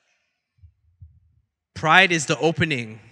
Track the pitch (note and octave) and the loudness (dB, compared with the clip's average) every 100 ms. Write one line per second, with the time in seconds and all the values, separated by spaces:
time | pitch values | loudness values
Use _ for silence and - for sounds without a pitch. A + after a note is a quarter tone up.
0 | _ _ _ _ _ _ - _ _ _ | _ _ _ _ _ _ -20 _ _ _
1 | - _ _ _ _ _ _ - D#3+ E3+ | -20 _ _ _ _ _ _ -6 2 4
2 | F#3 E3+ C#3+ D3 D#3 D#3+ E3+ C3+ A2+ A2 | 4 0 -2 -2 -2 0 -2 -4 -8 -14
3 | - | -20